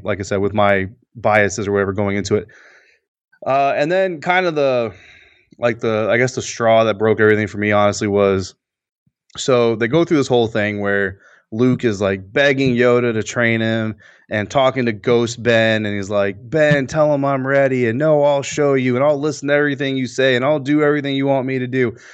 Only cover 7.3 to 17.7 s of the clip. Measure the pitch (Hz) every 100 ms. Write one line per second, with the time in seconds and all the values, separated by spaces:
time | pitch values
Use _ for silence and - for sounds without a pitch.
7.3 | 107 104 104 104 104 104 98 107 101 98
8.3 | 95 92 - _ _ _ _ _ _ _
9.3 | - - 123 117 110 113 156 170 160 131
10.3 | 123 113 117 104 101 101 101 98 98 _
11.3 | _ _ 110 127 123 120 98 98 98 98
12.3 | 123 143 135 135 120 123 120 120 110 104
13.3 | - 117 113 113 113 110 107 - _ _
14.3 | 104 98 143 131 131 120 107 123 120 117
15.3 | 120 113 113 113 110 107 101 95 101 101
16.3 | 98 120 156 151 147 131 156 151 143 139
17.3 | 135 131 139 135